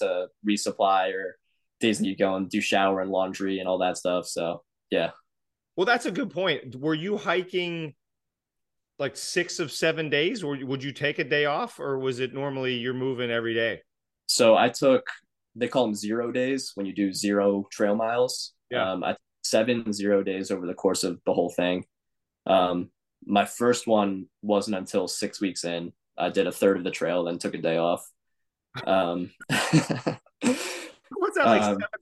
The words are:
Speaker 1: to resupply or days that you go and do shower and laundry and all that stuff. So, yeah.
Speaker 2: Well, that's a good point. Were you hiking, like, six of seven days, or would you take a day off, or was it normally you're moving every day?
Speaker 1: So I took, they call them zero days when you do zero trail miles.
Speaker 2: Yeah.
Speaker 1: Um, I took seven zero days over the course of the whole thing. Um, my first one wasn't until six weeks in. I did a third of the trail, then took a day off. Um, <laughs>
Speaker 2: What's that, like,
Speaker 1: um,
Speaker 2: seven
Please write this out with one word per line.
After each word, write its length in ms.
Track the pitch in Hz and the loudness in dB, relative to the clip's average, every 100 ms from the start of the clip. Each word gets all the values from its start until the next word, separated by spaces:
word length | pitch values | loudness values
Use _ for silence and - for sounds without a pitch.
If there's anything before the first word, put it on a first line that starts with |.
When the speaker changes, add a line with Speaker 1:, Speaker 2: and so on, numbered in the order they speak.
Speaker 1:
to 260 | 98 90 92 _ 104 | -2 -2 -6 _ -2
resupply 680 | 104 104 - 98 95 95 | 0 -2 2 4 4 2
or 220 | 92 92 - _ _ _ - | -2 -8 -12 _ _ _ 0
days 180 | 113 101 | 2 2
that 80 | 98 | 0
you 100 | 95 | 0
go 180 | 98 | 0
and 160 | 95 95 | 0 -2
do 100 | 107 | -2
shower 400 | - 98 98 95 | 2 2 2 2
and 100 | 95 | 0
laundry 480 | 92 95 95 98 95 | 0 0 -2 -4 -2
and 80 | 92 | 0
all 100 | 90 | 0
that 180 | 90 87 | 0 0
stuff. 300 | 90 90 85 | -2 -2 -2
So, 380 | 85 85 87 _ _ - | -4 -4 -6 _ _ -4
yeah. 200 | 87 82 - _ _ _ _ _ - | -2 -2 -6 _ _ _ _ _ -2
Speaker 2:
Well, 100 | 190 | 2
that's 200 | 240 - | 0 0
a 40 | |
good 200 | 240 220 | -4 -4
point. 460 | 147 190 143 131 127 | -2 -2 -2 -6 -6
Were 180 | 151 | -2
you 220 | 156 185 202 | -2 -2 -4
hiking, 800 | 196 180 180 180 175 170 156 - _ _ _ _ _ _ _ _ _ - | 0 -2 -2 -4 -4 -4 -8 -12 _ _ _ _ _ _ _ _ _ -6
like, 180 | 139 - | -6 -6
six 420 | - 180 175 - | -4 -2 -2 -4
of 140 | 151 | -6
seven 360 | - 160 160 156 | 0 0 0 0
days, 360 | 143 170 240 | 2 2 -2
or 120 | 147 139 | -4 -6
would 200 | 131 135 | -4 -6
you 80 | 139 | -6
take 260 | - 147 143 | -4 -2 -2
a 60 | |
day 220 | 143 147 147 | 0 2 2
off, 340 | 156 - - | 0 -4 -6
or 180 | 143 135 | -4 -2
was 220 | 131 123 | -2 -2
it 120 | 131 | -4
normally 420 | 135 143 135 127 | -4 -6 -2 -2
you're 200 | 123 123 | -2 -2
moving 360 | 127 131 123 120 | -2 -2 -2 -2
every 240 | 117 117 | -2 0
day? 260 | 113 113 90 _ _ _ _ - | 0 0 -2 _ _ _ _ -2
Speaker 1:
So 300 | - 117 98 | 4 8 8
I 120 | 120 | 6
took, 360 | - 139 127 - - _ _ _ 113 | 4 4 4 2 -14 _ _ _ -6
they 100 | 117 | 0
call 200 | 139 113 | 2 2
them 80 | 104 | 0
zero 340 | 104 117 120 | -2 -2 -2
days 400 | 127 127 135 - 101 | -2 -2 -2 -6 -8
when 100 | 98 | -6
you 80 | |
do 180 | 95 98 | 0 -2
zero 540 | 95 101 101 101 101 98 | 0 2 4 4 2 -2
trail 240 | - 104 107 | 0 0 2
miles. 580 | 113 120 127 - - _ - | 0 0 0 -2 -10 _ -6
Speaker 2:
Yeah. 220 | 123 110 | -2 -2
Speaker 1:
Um, 100 | 92 | -2
I 80 | - | -2
took 100 | - _ _ | -4 _ _
seven 500 | - 117 117 117 113 | 0 2 2 0 -2
zero 300 | 104 101 98 | -2 2 2
days 300 | 98 95 95 | 2 -4 -4
over 120 | 95 | -4
the 100 | 87 | -4
course 280 | 90 - 87 | -2 0 0
of 160 | 95 85 - | -2 -2 -2
the 80 | |
whole 160 | 90 87 | 0 0
thing. 340 | - 90 90 - _ _ _ _ _ - | 0 0 0 -6 _ _ _ _ _ 2
Um, 440 | 95 90 90 - _ _ _ - | 4 4 0 -6 _ _ _ 0
my 180 | 101 | 2
first 440 | 98 - 120 120 120 | 2 2 2 2 4
one 380 | 107 101 95 92 _ | 2 2 -2 -10 _
wasn't 340 | 104 101 104 92 | 0 0 0 -4
until 320 | 90 101 90 | -2 -2 -2
six 320 | - 101 - | -4 -6 -4
weeks 240 | 98 87 | -4 -2
in. 280 | 87 85 85 - _ - | -4 -4 -6 -12 _ -4
I 120 | 90 | -2
did 180 | 95 90 | 0 0
a 60 | |
third 240 | - 101 95 | 2 2 2
of 80 | |
the 80 | 90 | -2
trail, 320 | - 82 90 | -4 -2 0
then 140 | 87 85 | -2 -4
took 160 | 104 | -6
a 40 | 85 | -4
day 200 | 82 82 | 0 2
off. 300 | 85 87 - _ _ _ _ _ _ - - | 2 0 -6 _ _ _ _ _ _ -6 0
Um, 460 | 95 87 87 98 - | 2 2 -2 -6 -10
<laughs> 80 | - | -4
Speaker 2:
What's 1900 | 127 - 156 - 123 - 135 _ _ 240 294 370 - - - - - 359 339 | -2 0 0 0 -4 -6 -8 _ _ -2 -2 -4 -10 -14 -20 -2 2 4 4
that, 100 | 240 | 6
like, 160 | - | 6
Speaker 1:
um, 120 | 208 | 4
Speaker 2:
seven 260 | 202 - - | 0 -4 -6